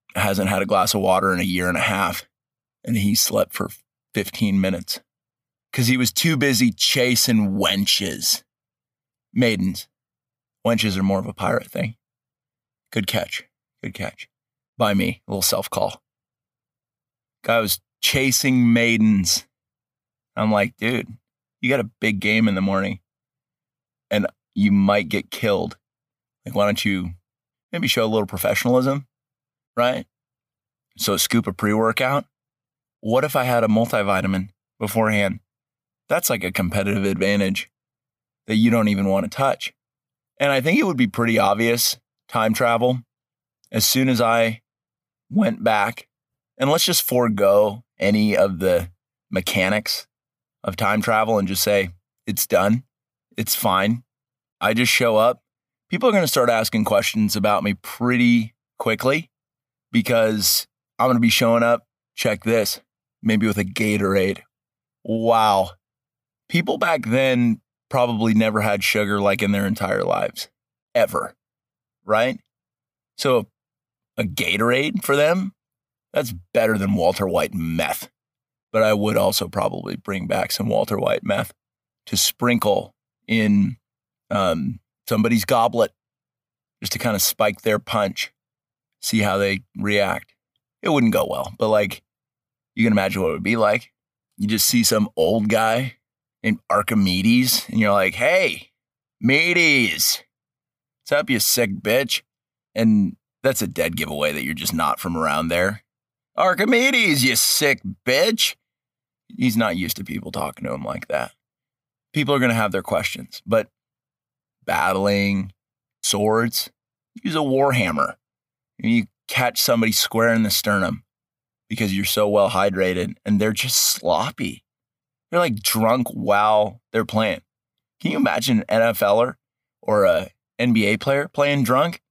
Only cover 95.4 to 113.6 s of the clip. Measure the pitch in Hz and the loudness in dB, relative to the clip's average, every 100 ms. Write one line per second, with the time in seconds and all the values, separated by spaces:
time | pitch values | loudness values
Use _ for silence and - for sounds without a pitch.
95.4 | 104 107 110 117 131 - _ _ _ _ | 0 0 2 0 -4 -10 _ _ _ _
96.4 | 110 104 - 95 101 110 98 92 104 123 | -4 -4 0 -2 2 2 2 2 4 4
97.4 | 127 - - 107 107 101 95 87 135 185 | 2 -2 -2 0 2 2 0 0 0 2
98.4 | 160 71 - _ _ _ _ _ 113 143 | 0 -4 -14 _ _ _ _ _ 0 2
99.4 | 170 175 165 139 107 76 - - - _ | 2 2 4 4 2 0 -2 -4 -8 _
100.4 | _ _ _ _ _ _ - 143 - 120 | _ _ _ _ _ _ -2 -2 0 -2
101.4 | - - 113 98 104 123 139 - - _ | 0 0 -2 -2 0 0 0 -4 -8 _
102.4 | _ _ _ 107 113 104 98 - _ _ | _ _ _ 0 4 4 2 -4 _ _
103.4 | - - 101 - 82 85 76 73 76 76 | -2 -2 -4 -2 -4 -4 -6 -4 -2 -2
104.4 | 67 71 - 80 78 - 92 82 78 73 | -6 -6 -4 -2 -2 -2 -4 -4 -2 -2
105.4 | 82 87 95 104 _ _ _ _ _ - | -2 0 0 -4 _ _ _ _ _ -2
106.4 | 185 175 214 233 269 254 208 139 127 113 | 0 2 2 2 2 2 2 2 2 2
107.4 | - - 147 135 95 - - 131 202 226 | 0 2 0 0 -6 -8 -2 2 2 0
108.4 | - - _ _ _ _ _ _ - - | -2 -4 _ _ _ _ _ _ -16 -2
109.4 | 127 110 107 87 85 - 92 73 - - | 0 2 0 -2 -4 -6 -8 -10 -10 -8
110.4 | 73 - - 69 65 62 - 71 62 - | -8 -8 -8 -8 -8 -10 -6 -6 -6 -12
111.4 | _ _ _ _ _ _ _ 151 139 139 | _ _ _ _ _ _ _ -2 0 2
112.4 | 123 113 107 95 - 92 107 - - - | 2 2 0 -2 -2 -2 -4 -8 -14 -14
113.4 | - 113 | 0 0